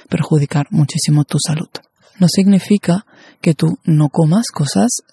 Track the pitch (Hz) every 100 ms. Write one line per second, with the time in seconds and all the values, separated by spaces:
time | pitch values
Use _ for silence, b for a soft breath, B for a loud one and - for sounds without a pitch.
0 | b 165 156 156 143 147 143 - 143 160
1 | - 147 143 147 - 151 - - - _
2 | b - 180 - 196 196 - 208 - 175
3 | - b b b - 156 160 180 - 151
4 | 151 - 156 185 240 - 143 190 226 -
5 | -